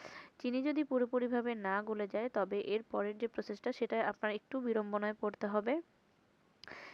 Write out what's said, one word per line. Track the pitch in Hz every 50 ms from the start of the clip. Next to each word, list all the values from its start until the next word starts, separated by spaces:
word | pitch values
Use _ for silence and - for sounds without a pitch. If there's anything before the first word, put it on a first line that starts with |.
| - - - - - - - -
চিনি | - 247 240 262 262
যদি | 302 294 302 302
পুরোপুরিভাবে | - 262 247 240 233 254 247 240 240 247 240 233 240 233
না | 220 202 190 190 202 214
গলে | 214 220 208 208 196
যায়, | 196 208 233 254
তবে | - 214 190 190 208 202
এর | - - 202 220 226
পরের | - - 208 202 208 208 214
যে | 233 226
প্রসেসটা, | - - 208 - 208 202 - 240 254
সেটা | - 240 214 226 226 - -
আপনার | 202 - - 214 208
একটু | 214 - _ - 269
বিড়ম্বনায় | 247 240 220 220 214 208 208 208 208 208 214
পড়তে | - - 208 208 - -
হবে। | 202 208 214 208 226 277 339 339 - _ _ _ _ _ _ _ _ _ _ _ _ _ _ - - - - - -